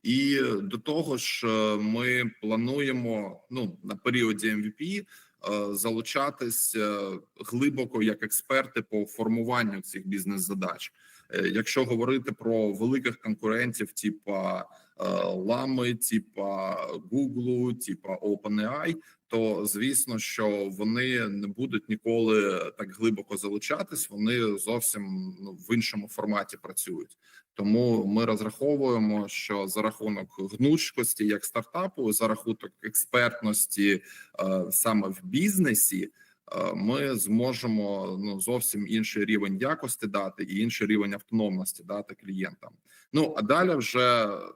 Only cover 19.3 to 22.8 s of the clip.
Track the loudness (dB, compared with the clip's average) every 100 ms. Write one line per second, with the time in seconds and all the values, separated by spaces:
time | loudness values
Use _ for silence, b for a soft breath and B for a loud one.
19.3 | 0 0 0 -2 -2 0 0 0 -2 -4
20.3 | 0 0 0 -2 -2 0 2 2 0 0
21.3 | -2 -6 -4 -2 -2 -2 -2 2 4 6
22.3 | 6 4 0 -4 -6